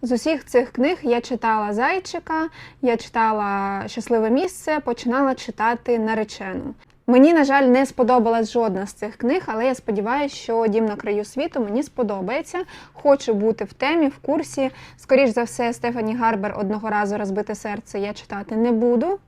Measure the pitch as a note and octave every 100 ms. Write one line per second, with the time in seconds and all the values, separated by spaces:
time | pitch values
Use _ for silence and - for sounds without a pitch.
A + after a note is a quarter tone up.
0 | B3 A#3+ D#4 D#4 - B3 B3+ - C4+ F4+
1 | D4+ A#3+ A#3+ A#3 A3+ A3 G#3 G#3 C4 F#4
2 | F#4 E4+ - D#4+ D#4+ - - - B3+ A#3
3 | - A#3 A3+ G#3+ G3+ G3+ G3 G3 G#3 -
4 | A3 A#3 A3 B3+ F#4 - - D4+ C#4+ A#3+
5 | B3 B3 C#4 C4 - - A3 A#3+ - A#3
6 | A3 A3 G#3+ - F#3+ F#3 - - - _
7 | - B3 C#4+ E4+ C#4 C#4 C4 B3 C4+ -
8 | A#3 B3+ A3+ A#3 A3 A#3+ A3+ F#3+ G3 -
9 | G#3 G#3+ A#3+ E4 F4+ A3 B3 B3+ - G3+
10 | G#3 C4+ C#4+ - - A3+ A3+ G#3+ A3 G#3
11 | A3 G#3 G#3+ - D#4+ D4 G#3+ G#3+ D#4 -
12 | A3+ G3+ F#3 C4 D#4+ F4 F#4 - - -
13 | D4 C#4 - G#3+ G#3+ G#3+ G3+ - C4 E4
14 | D4 - - D#4 D4+ - C4 - - -
15 | - C4 C4+ A3 A#3 - A#3+ A#3+ A#3+ A#3+
16 | A3 A#3 A#3 A3 G3+ - G3 G#3+ A3 G#3+
17 | G#3 G3+ G3+ F#3+ G#3 G#3+ A3 G#3 - G#3
18 | G3+ G#3 - G3+ G3+ A3 A#3 A3+ A#3+ A#3+
19 | D#4 G4+